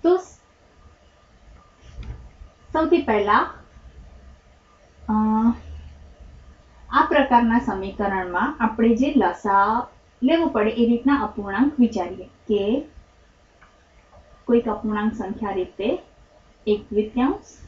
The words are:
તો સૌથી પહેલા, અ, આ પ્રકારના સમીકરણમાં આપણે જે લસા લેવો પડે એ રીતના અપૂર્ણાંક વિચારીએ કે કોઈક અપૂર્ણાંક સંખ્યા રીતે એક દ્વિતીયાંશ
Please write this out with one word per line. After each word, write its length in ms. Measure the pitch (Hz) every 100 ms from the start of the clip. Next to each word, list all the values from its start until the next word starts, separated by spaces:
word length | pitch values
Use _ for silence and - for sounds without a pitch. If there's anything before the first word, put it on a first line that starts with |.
તો 140 | 330 359 - - _ _ _ _ - _ _ _ _ _ - - _ _ - - - - - - - _ -
સૌથી 300 | 311 320 330
પહેલા, 520 | - 214 202 - 349 - - - - - - - - - _ _ _ _ _ _ -
અ, 40 | 214 214 220 226 233 - - - - - - - - - - - - -
આ 160 | 262 -
પ્રકારના 500 | 277 262 240 233 233
સમીકરણમાં 1000 | - 196 196 202 202 190 180 180 254 -
આપણે 360 | 233 - 226 226
જે 180 | 285 285
લસા 720 | 185 185 202 196 202 220 - - _ _
લેવો 240 | 254 330 320
પડે 240 | 226 214
એ 160 | 233 233
રીતના 280 | 233 277
અપૂર્ણાંક 680 | 285 - - 196 202 285 285
વિચારીએ 440 | 226 196 175 185
કે 600 | - _ - 202 202 269 311 - - _ _ _ _ _ - _ _ _ _ - _ -
કોઈક 240 | - 233 220
અપૂર્ણાંક 460 | 208 214 208 220
સંખ્યા 380 | 214 190 208 208
રીતે 500 | 190 180 - 208 349 - _ _ _ _ _ -
એક 140 | 208 -
દ્વિતીયાંશ 680 | 208 214 247 269 415 - -